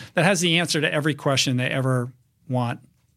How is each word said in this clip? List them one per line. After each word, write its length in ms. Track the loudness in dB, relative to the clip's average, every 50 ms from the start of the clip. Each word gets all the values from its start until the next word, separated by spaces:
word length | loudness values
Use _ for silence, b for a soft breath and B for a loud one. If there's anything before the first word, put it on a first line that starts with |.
| B B B
that 100 | 2 4
has 160 | 4 4 2
the 200 | 2 2 2 2
answer 200 | 2 0 0 -2
to 140 | 0 0 0
every 200 | 0 0 0 -2
question 440 | 0 0 0 0 2 0 0 0 0
they 100 | 0 -2
ever 440 | -2 -2 0 0 0 0 -2 -4 -10 _ _ _ _ _ _ -4
want 320 | -2 -2 -2 -2 -4 -8 -12 _ _ _ _ _ _